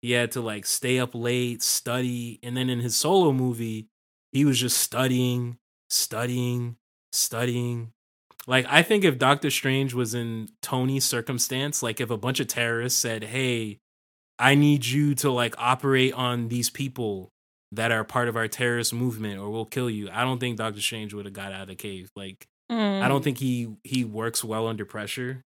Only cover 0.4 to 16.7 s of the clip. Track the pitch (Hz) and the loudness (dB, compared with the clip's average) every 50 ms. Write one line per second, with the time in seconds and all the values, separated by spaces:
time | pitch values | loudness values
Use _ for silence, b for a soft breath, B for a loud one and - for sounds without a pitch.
0.4 | 117 110 107 107 98 - - - - 123 127 127 127 123 - 117 117 120 123 123 | -4 -4 -4 -6 -4 -4 -4 -2 0 2 2 2 2 0 -4 -4 -2 0 0 0
1.4 | 123 120 120 113 - - - - - - 120 127 127 123 123 120 117 117 110 - | 0 -2 -4 -4 -2 0 -2 -2 -2 -2 -2 -2 -2 -2 -2 -4 -6 -8 -12 -12
2.4 | - 120 123 127 127 127 127 120 120 123 110 - - 151 185 196 180 156 135 131 | -10 -6 -4 -2 0 0 0 0 -2 0 0 0 2 4 4 6 6 6 4 4
3.4 | 127 127 120 113 117 113 110 110 110 _ _ _ _ _ _ _ _ _ - 131 | 2 0 0 -2 -4 -6 -6 -8 -10 _ _ _ _ _ _ _ _ _ 2 4
4.4 | 143 147 131 120 123 123 - - - - - 120 131 131 127 127 127 123 123 123 | 4 6 4 4 2 2 2 0 0 0 0 0 2 2 2 2 2 2 0 -2
5.4 | 123 120 120 - _ _ _ _ _ _ - - - - - 110 120 123 123 123 | -4 -6 -8 -12 _ _ _ _ _ _ -2 -2 -2 -2 -2 -4 -4 -2 -2 -2
6.4 | 123 123 123 123 120 120 117 _ _ _ _ _ _ _ - - - - 117 113 | -2 0 -2 -2 -4 -6 -8 _ _ _ _ _ _ _ -2 -2 -2 -2 -2 -2
7.4 | 123 123 120 123 120 120 120 117 117 113 _ _ _ _ _ _ _ _ _ _ | -2 0 0 -2 -2 -2 -4 -6 -8 -10 _ _ _ _ _ _ _ _ _ _
8.4 | - - 127 131 127 - 139 156 170 - 220 208 190 175 139 120 131 131 143 139 | -4 2 2 2 4 6 6 6 6 6 4 4 6 4 4 6 4 4 4 4
9.4 | - 147 127 - - 139 131 135 139 135 123 123 123 110 113 120 117 117 113 113 | 2 -2 -2 0 0 0 2 2 0 0 0 -2 -2 -2 -2 -4 -4 -4 -6 -6
10.4 | 110 104 _ _ - - - 127 127 131 135 139 127 - - 120 113 - 131 123 | -8 -10 _ _ -8 -4 -2 0 0 0 0 0 0 0 0 -2 -2 -2 -2 -2
11.4 | - - - 131 139 147 147 - - 117 110 - 127 113 120 107 101 123 127 - | -2 -2 0 -2 -2 -2 -2 -2 -2 -2 -2 -2 -2 -2 -2 -2 -2 -2 0 0
12.4 | 135 - - - 120 117 117 117 120 127 123 - - 120 113 110 107 107 113 131 | -2 -2 0 -2 0 0 0 -2 -2 0 0 0 0 -2 -4 -4 -6 -6 -4 -2
13.4 | 131 127 123 117 113 107 101 - _ _ _ _ _ _ _ _ _ _ _ - | 0 0 0 0 -2 -4 -8 -12 _ _ _ _ _ _ _ _ _ _ _ 4
14.4 | 120 131 139 143 147 147 147 139 120 117 127 143 147 147 143 127 - 143 131 123 | 6 8 8 10 8 8 6 6 4 0 2 2 2 2 2 2 0 0 2 2
15.4 | 120 117 113 - 117 120 127 127 - 139 135 131 127 131 - 123 127 123 123 120 | 0 0 -2 0 2 2 2 2 2 2 4 4 4 4 2 0 -2 -2 0 -2
16.4 | 117 117 120 120 120 - | -2 -2 -2 -2 -2 -4